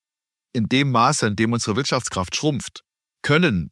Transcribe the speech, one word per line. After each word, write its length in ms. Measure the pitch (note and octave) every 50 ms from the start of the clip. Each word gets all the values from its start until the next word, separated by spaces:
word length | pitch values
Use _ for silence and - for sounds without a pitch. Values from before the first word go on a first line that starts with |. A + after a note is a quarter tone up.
| _ _ _ _ _ _ _ _ _ _ -
in 160 | A#2+ G#2+ -
dem 200 | B2+ C3+ C#3+ C#3
Maße, 380 | B2 A2+ A#2+ C#3 D3 - B2 G#2+
in 80 | G2+
dem 160 | G2 A2 A2+
unsere 240 | A#2+ A#2 - A2+ G2
Wirtschaftskraft 600 | B2 C#3+ - D#3 B2+ - - - F#2+ F2+ - - -
schrumpft, 460 | - D#3 C#3+ G2+ - - - - _ _ _ _ _ _ _ _
können 480 | - - D3 E3 F3+ D3+ G#2 E2+ D2+ -